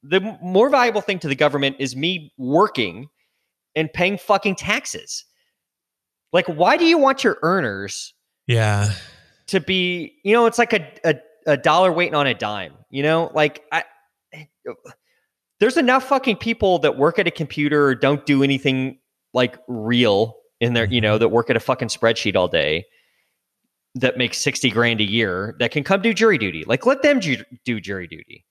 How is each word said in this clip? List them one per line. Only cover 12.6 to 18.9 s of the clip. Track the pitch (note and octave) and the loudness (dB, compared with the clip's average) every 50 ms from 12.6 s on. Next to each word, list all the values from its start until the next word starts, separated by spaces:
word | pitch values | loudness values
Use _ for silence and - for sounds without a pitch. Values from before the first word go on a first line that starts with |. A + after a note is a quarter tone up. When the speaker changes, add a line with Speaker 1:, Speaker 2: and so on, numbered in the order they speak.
| F#2 D#2 C#2 - _ _ | -10 -12 -14 -20 _ _
Speaker 1:
you | - C3+ C#3+ | -6 -2 0
know? | D3+ D#3+ E3 E3 - - | 2 2 0 0 -2 0
Like, | D#3 D3+ D3+ D3+ - - _ | 0 0 0 -2 -6 -14 _
I, | - D#3+ - - _ _ _ _ _ _ _ _ - D#3 D#3 _ _ _ _ - A#2 _ _ - - _ _ _ _ _ _ _ _ _ _ _ _ _ | -4 -4 -4 -6 _ _ _ _ _ _ _ _ -20 -20 -20 _ _ _ _ -14 -14 _ _ -20 -20 _ _ _ _ _ _ _ _ _ _ _ _ _
there's | G3+ A#3+ B3+ | 0 2 2
enough | E4 C#4 A#3+ B3+ C4+ C4 - | 2 2 4 2 2 2 2
fucking | C#4 C4+ C4+ A#3+ G#3+ - | 0 0 2 0 -2 -2
people | - A#3 A3+ - - F#3+ F3+ E3 | -2 -6 -4 0 2 2 2 4
that | C#3 D3 - - | 2 0 2 2
work | C#3 E3 E3 - | 0 2 2 2
at | F#3+ E3+ | -2 -2
a | |
computer | - - E3 - - - D3 D3 D3 D3 C#3+ | -2 -4 -8 -8 -4 -2 -2 0 2 2 2
or | C#3 C3 | 2 2
don't | A#2+ - C3+ D3 C#3+ - | 2 2 0 0 0 0
do | - C#3+ C3+ C#3 | 0 2 2 4
anything, | C#3 C#3 C3 - C#3 C3 C3 C3 C3+ | 2 0 0 0 -2 0 0 -2 -4